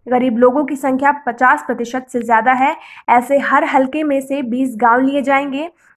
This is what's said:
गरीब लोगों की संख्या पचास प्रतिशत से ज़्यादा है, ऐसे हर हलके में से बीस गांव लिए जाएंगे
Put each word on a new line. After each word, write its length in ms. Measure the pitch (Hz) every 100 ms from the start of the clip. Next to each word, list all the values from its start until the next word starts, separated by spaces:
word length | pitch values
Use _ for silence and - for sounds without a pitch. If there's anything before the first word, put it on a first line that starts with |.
| 233
गरीब 300 | 247 254 226
लोगों 280 | 247 269 302
की 100 | 277
संख्या 360 | 285 262 277
पचास 520 | 277 247 233 262 294 -
प्रतिशत 380 | 240 233 254 254
से 120 | 247
ज़्यादा 300 | 226 226 226
है, 260 | 247 277 320 - - -
ऐसे 280 | 240 247 277
हर 260 | - 277
हलके 400 | 311 269 262 302
में 180 | 311 269
से 200 | 269 277
बीस 320 | 247 247 262 214
गांव 240 | 233 247
लिए 220 | 269 285
जाएंगे 500 | 254 277 285 269 330 _ _